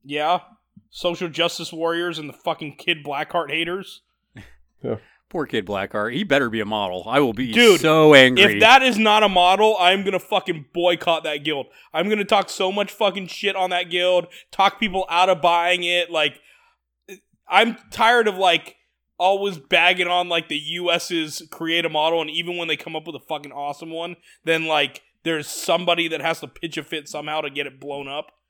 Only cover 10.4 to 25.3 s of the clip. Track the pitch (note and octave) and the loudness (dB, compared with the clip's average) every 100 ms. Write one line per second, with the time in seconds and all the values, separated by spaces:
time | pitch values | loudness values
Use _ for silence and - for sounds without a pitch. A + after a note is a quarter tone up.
10.4 | - E3 C#3+ F3 F3 F3 - E3 D#3 D3+ | -2 -8 -8 -2 0 0 -2 -2 -4 -6
11.4 | D3 C#3+ B2+ - _ D#3+ F#3+ G#3+ G3 G#3 | -4 -6 -8 -16 _ -4 -2 -2 2 0
12.4 | F#3 - F#3 G3+ G3+ - G#3 F#3 F3+ - | 0 -4 -2 -2 -6 -2 -2 -2 -12 -6
13.4 | G3+ F#3+ F#3 F3+ F3+ F3+ F3+ F3+ E3+ - | -6 -2 -2 -2 -2 -2 2 2 -2 -20
14.4 | _ - G3 - A3 F#3 F#3 E3+ F#3 F3+ | _ 0 0 2 -4 -4 -2 2 2 4
15.4 | E3+ E3+ F3 F3+ F3 F3 E3+ E3 D3+ B2 | 2 2 2 0 0 -2 -2 -2 -2 -4
16.4 | _ _ _ _ _ _ - - _ _ | _ _ _ _ _ _ -20 -20 _ _
17.4 | - F#3 A#3 A3+ _ - A3 A#3+ A3 F#3 | 0 2 2 -2 _ 0 2 4 2 2
18.4 | F#3 E3 - _ _ _ _ - F#3 G3 | 2 2 -4 _ _ _ _ -2 0 2
19.4 | G3+ E3 C3+ F3 F3 F#3 F3 F3+ F3 E3+ | -2 -6 _ 2 2 0 0 -2 0 -4
20.4 | E3 D3+ D3+ F3 F3 E3+ - E3+ D#3 - | -4 -10 -8 -4 -2 -2 -2 -6 -6 -10
21.4 | D#3+ - E3 E3+ D#3+ D#3 D#3 E3 D#3 D#3+ | -16 -10 -4 -2 -2 -2 0 0 -4 -6
22.4 | E3+ F3 E3 D3+ E3+ D#3+ D#3 C#3+ _ D3+ | -8 -8 -6 -6 -6 -12 -12 -16 _ -12
23.4 | D3 C#3+ C#3+ C#3+ E3 D#3+ E3+ E3+ _ _ | -10 -10 -10 -10 -12 -10 -12 -14 _ _
24.4 | - E3 D#3+ D3+ C#3+ - _ _ E3 | -2 -2 0 0 0 -6 _ _ -6